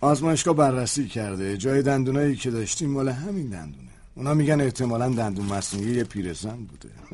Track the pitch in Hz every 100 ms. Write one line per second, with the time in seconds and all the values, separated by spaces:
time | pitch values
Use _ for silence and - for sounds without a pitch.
0 | 139 143 160 156 175 156 143 127 117 143
1 | 120 117 104 95 95 101 127 135 135 135
2 | 131 139 147 131 131 117 104 - 151 139
3 | 135 127 185 196 135 92 78 67 62 -
4 | - - 131 151 143 147 135 - 123 113
5 | 127 120 107 98 101 98 - 101 107 120
6 | 107 101 90 78 104 120 101 73 53 52
7 | -